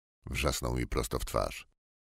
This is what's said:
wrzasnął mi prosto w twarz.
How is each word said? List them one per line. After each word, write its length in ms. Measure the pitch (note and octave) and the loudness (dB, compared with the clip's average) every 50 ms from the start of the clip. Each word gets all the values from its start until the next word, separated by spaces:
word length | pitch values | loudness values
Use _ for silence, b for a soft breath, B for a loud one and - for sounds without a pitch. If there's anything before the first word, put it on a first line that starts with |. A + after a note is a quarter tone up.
| _ _ _ _ _ | _ _ _ _ _
wrzasnął 500 | - C2+ C2+ C#2+ C#2+ - - B1+ A#1 B1 | -6 -2 0 2 2 2 2 0 0 0
mi 120 | B1 A#1 | 0 0
prosto 320 | A1 - B1 B1 - - B1 | 0 0 0 0 0 -2 -2
w 60 | - | -2
twarz. 420 | - - A1 G1+ G1+ - - - - _ _ _ _ _ _ | 0 0 0 0 0 -2 -8 -14 -18 _ _ _ _ _ _